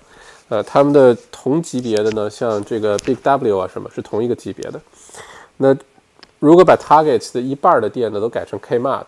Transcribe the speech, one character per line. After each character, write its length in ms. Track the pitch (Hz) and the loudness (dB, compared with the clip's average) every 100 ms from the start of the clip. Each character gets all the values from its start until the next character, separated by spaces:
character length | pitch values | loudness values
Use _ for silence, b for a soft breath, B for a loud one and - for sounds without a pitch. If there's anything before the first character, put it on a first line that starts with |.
| B B B B B | B B B B B
呃， 120 | 107 | -6
他 200 | - 147 | -2 2
们 100 | 143 | 4
的 220 | 143 127 113 - | 6 4 4 -4
同 300 | - 127 160 | -10 -4 -4
级 200 | 165 127 | -4 -8
别 160 | 123 104 | -4 -2
的 140 | 107 | -2
呢， 180 | 107 104 | -4 -6
像 340 | - 120 104 | -4 -4 -4
这 160 | 104 113 | -4 -4
个 160 | 107 101 | -2 -2
Big 160 | - 123 | -2 -2
W 420 | 139 139 117 95 | 0 0 0 -2
啊 100 | 90 | -4
什 140 | - | -10
么， 80 | 101 | -14
是 80 | - | -14
同 220 | - 107 | -8 -6
一 40 | 120 | -4
个 80 | 117 | -6
级 180 | 98 | -10
别 160 | - - | -12 -12
的。 80 | 151 _ B B B B B B - | -14 _ B B B B B B -2
那 180 | 135 135 - _ _ _ - - | 0 0 -4 _ _ _ -20 -2
如 160 | 147 175 | 4 6
果 80 | |
把 120 | 165 117 | 6 4
Target 580 | - 151 151 117 - | 4 2 4 0 -2
的 60 | 131 | -8
一 140 | 131 | -6
半 180 | 135 180 | -2 0
儿 100 | 143 | 0
的 80 | 107 | -2
店 220 | 127 110 | -4 -6
呢， 80 | 101 | -4
都 80 | 113 | -6
改 160 | 92 85 | -6 -10
成 120 | 101 | -12
Kmart， 460 | - 120 131 110 | -6 -4 -4 -6